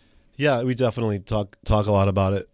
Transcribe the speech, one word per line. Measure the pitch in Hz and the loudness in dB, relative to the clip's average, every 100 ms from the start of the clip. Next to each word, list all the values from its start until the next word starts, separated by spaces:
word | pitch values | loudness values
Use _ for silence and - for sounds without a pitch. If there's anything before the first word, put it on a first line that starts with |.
| _ _ _ - | _ _ _ -2
Yeah, | 147 123 | 0 0
we | 127 | 0
definitely | 123 123 113 113 101 | 0 0 0 -2 -4
talk, | 95 107 101 - - | -4 -4 -4 -10 -2
talk | 107 104 | 0 2
a | |
lot | 101 98 | 2 2
about | 95 95 | 2 0
it. | 98 - | -2 -4